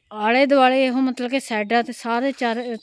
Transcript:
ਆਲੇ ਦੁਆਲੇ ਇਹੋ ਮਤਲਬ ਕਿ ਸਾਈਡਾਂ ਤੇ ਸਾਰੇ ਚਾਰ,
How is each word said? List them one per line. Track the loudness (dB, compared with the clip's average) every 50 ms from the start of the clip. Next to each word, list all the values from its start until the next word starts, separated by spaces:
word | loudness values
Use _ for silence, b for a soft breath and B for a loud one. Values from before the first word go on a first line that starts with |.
| _ -16
ਆਲੇ | -8 -4 0 2 2 4 4
ਦੁਆਲੇ | 4 6 6 6 4 4 2 2
ਇਹੋ | 2 2 0
ਮਤਲਬ | 0 0 -2 -4 -4 -4
ਕਿ | -4 -4
ਸਾਈਡਾਂ | -4 -4 -4 -4 -2 0 0 0 0
ਤੇ | -2
ਸਾਰੇ | -6 -10 -6 -4 -4 -2 -2 -2
ਚਾਰ, | -4 -2 -4 -4 -4 -4 -6 -8 -10 -10